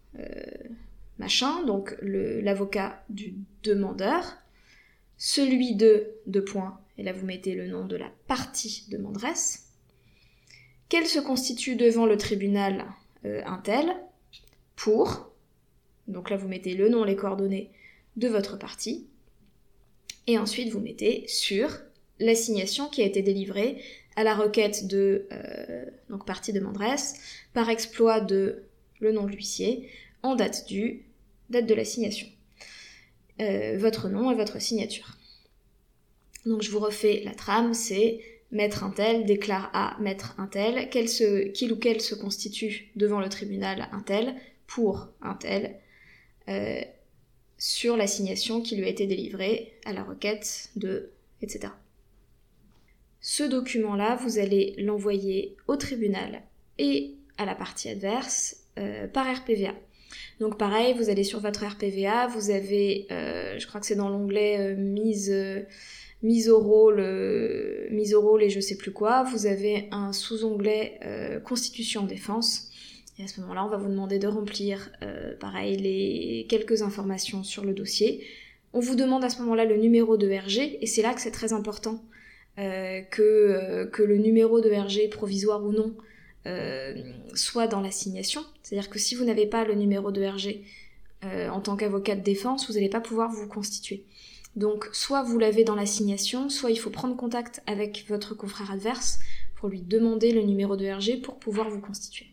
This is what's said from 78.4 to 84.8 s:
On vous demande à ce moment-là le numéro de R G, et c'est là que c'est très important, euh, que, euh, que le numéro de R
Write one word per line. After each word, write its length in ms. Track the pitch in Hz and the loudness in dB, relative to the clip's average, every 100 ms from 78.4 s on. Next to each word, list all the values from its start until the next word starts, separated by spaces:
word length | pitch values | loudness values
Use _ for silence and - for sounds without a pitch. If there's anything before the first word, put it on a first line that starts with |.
| - - _ | -20 -20 _
On 60 | 240 | -2
vous 160 | 247 254 | 0 2
demande 280 | 269 262 | 4 4
à 60 | 247 | 0
ce 100 | 240 | -2
moment-là 240 | 240 226 226 | 0 4 4
le 120 | 214 | 6
numéro 400 | 226 233 226 220 | 8 8 6 6
de 100 | 196 | 4
R 180 | 190 190 | 0 0
G, 300 | 208 285 - | 0 0 -2
et 60 | 226 | -2
c'est 160 | - | 2
là 100 | 220 | 2
que 80 | 247 | 0
c'est 100 | 226 | -4
très 220 | - 226 | -4 0
important, 500 | 220 208 202 220 226 - - - - _ - | 0 -2 -6 -6 -8 -10 -20 -20 -20 _ -8
euh, 440 | 196 190 185 190 | -6 -4 -6 -8
que, 200 | 190 - | -4 4
euh, 640 | 214 214 208 196 190 180 190 | 6 8 8 6 0 -2 -2
que 160 | - | 2
le 160 | 208 208 | 6 6
numéro 440 | 220 226 226 226 | 8 8 8 6
de 100 | 226 | 6
R 180 | 202 | 4